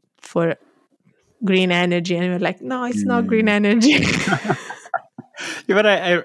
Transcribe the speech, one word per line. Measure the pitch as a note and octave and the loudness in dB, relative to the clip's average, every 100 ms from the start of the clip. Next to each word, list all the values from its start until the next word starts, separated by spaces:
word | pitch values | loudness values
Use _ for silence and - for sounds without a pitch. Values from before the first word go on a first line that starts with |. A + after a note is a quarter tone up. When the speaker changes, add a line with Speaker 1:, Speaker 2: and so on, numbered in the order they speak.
| _ _ | _ _
Speaker 1:
for | - E3+ E3+ - _ _ _ _ _ _ _ _ | -6 -2 -2 -2 _ _ _ _ _ _ _ _
green | G3+ F#3 F#3 | 0 2 2
energy." | F3 F3+ F3 F3 F3 | 2 2 0 -2 -2
And | F3+ | -2
we're | F3+ | -2
like, | A#3+ - | -2 -4
"No, | B3+ B3+ | -8 -6
it's | B3 A3 | -4 -4
not | G#3 A#3+ A#3 | 0 0 0
green | A3 A3 | 0 2
Speaker 2:
Mm. | G#3 | 2
Speaker 1:
energy." | G#3 A#3 B3 C#4+ | 2 4 4 4
<laughs> | - | 0
Speaker 2:
<laughs> | - - F#3 G#3+ D#3+ - - - - - - - - - - - | -2 -2 -4 -4 -6 -8 -18 -10 -10 -10 -20 -20 -14 -12 -10 0
Yeah, | F#3+ | 2
but | G#3+ | 4
I, | F#3 | 2
I, | F3+ F3 | 2 0